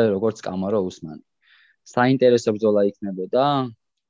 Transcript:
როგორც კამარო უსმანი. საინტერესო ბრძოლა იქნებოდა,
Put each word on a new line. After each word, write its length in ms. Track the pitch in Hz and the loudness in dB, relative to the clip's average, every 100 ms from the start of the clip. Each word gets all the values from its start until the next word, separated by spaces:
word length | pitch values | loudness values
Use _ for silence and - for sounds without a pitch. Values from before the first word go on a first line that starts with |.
| 113 | 4
როგორც 340 | 98 110 - | 0 -4 -4
კამარო 400 | - 92 95 107 | -8 -6 -2 -2
უსმანი. 400 | 92 - 80 76 _ _ _ _ _ _ - | -4 -8 -16 -16 _ _ _ _ _ _ -6
საინტერესო 640 | 123 127 135 127 120 117 | 0 2 4 4 4 0
ბრძოლა 300 | 104 110 104 101 | 0 2 2 0
იქნებოდა, 600 | - 101 92 92 123 143 139 127 113 _ _ | -2 -10 -8 -4 0 2 0 -4 -10 _ _